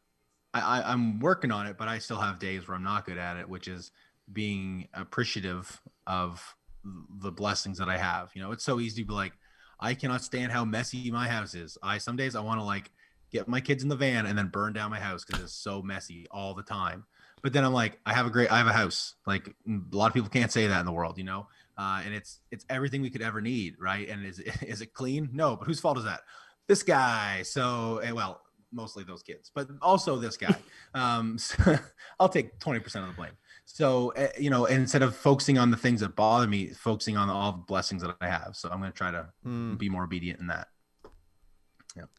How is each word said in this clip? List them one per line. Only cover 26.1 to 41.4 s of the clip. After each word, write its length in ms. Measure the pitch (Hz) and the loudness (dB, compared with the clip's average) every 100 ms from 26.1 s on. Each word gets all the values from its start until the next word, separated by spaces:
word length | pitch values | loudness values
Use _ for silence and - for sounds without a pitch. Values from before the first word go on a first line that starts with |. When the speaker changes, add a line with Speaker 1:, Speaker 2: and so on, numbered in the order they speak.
| 82 - - - _ - | -6 -10 -20 -20 _ 2
Speaker 1:
This 140 | 202 | 4
guy. 600 | - 151 131 113 104 98 | 6 4 6 2 0 -2
So, 560 | 92 - 123 123 113 113 | -4 -2 0 0 -2 -2
eh, 120 | 117 | -2
well, 300 | 117 98 90 _ _ _ | -2 -4 -6 _ _ _
mostly 320 | 117 110 104 | -10 -10 -10
those 180 | 92 87 | -12 -14
kids, 280 | - - - | -14 -16 -10
but 140 | - 135 143 | -8 -8 0
also 340 | 143 190 - 131 | 6 6 6 0
this 200 | 117 - | -2 -2
guy. 180 | 101 - | 2 2
<laughs> 40 | - - - | 0 -20 -10
Um, 440 | 135 127 117 113 113 | -2 2 2 0 -2
so 380 | - - - 147 - - | -2 4 6 6 2 -14
<laughs> 220 | - - | -18 4
I'll 100 | 359 | 4
take 300 | 180 117 - | 4 0 -4
twenty 200 | - 120 | -2 -2
percent 260 | 101 107 92 | -4 -8 -8
of 60 | |
the 40 | 87 | -10
blame. 160 | 80 - _ - - | -12 -14 _ -20 -20
So, 440 | - 147 127 120 | 2 4 4 2
eh, 180 | 120 139 - | 2 0 2
you 100 | 143 | 2
know, 160 | 127 120 | 4 6
instead 380 | 131 131 147 | 4 4 6
of 120 | 131 - | 4 4
focusing 440 | 147 139 - 135 | 6 6 6 6
on 100 | 123 | 8
the 80 | 113 | 6
things 220 | 127 117 | 4 2
that 160 | 101 87 | 2 4
bother 320 | 107 120 117 | 6 6 6
me, 220 | 101 95 | 2 -2
focusing 480 | - - 107 - 107 | -4 -2 0 0 0
on 120 | 101 | 2
all 220 | 98 101 | 2 0
the 60 | 90 | -2
blessings 420 | 87 95 90 95 | -2 -2 -2 -4
that 140 | 87 87 | -6 -4
I 80 | 90 | -4
have. 280 | 87 95 101 | -4 -4 -10
So 140 | 85 | -8
I'm 100 | 92 | -6
gonna 120 | 98 | -6
try 180 | - 92 | -4 -4
to 160 | 85 80 - | -4 -8 -12
Speaker 2:
Hmm. 320 | 123 120 117 107 | -8 -6 -6 -4
Speaker 1:
be 140 | 101 | -2
more 160 | 95 90 | -2 -2
obedient 340 | 90 87 85 | -4 -6 -6
in 80 | 87 | -6
that. 220 | 82 - _ _ _ - - _ _ | -6 -8 _ _ _ -20 -20 _ _